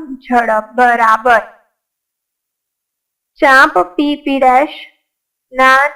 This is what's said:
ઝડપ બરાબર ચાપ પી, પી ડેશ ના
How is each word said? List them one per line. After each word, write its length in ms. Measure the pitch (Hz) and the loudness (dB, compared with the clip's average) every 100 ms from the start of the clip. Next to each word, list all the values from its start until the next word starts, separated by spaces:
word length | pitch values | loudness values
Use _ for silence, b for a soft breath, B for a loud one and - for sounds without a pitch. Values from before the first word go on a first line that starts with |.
| 302 262 - | -12 -16 -4
ઝડપ 420 | 240 226 214 220 233 | -2 -2 -4 -4 -2
બરાબર 680 | 247 233 226 220 247 226 - - _ _ _ _ _ _ _ _ _ _ _ _ _ _ _ _ _ - | 0 2 0 0 2 0 -2 -16 _ _ _ _ _ _ _ _ _ _ _ _ _ _ _ _ _ -2
ચાપ 400 | 285 262 302 359 349 - | 2 4 2 0 -4 -4
પી, 200 | 294 294 294 | -4 -4 -4
પી 140 | 269 | -2
ડેશ 360 | 254 254 302 - - _ _ _ _ _ _ | 2 2 0 -6 -20 _ _ _ _ _ _
ના 260 | 254 262 269 285 | 0 2 2 0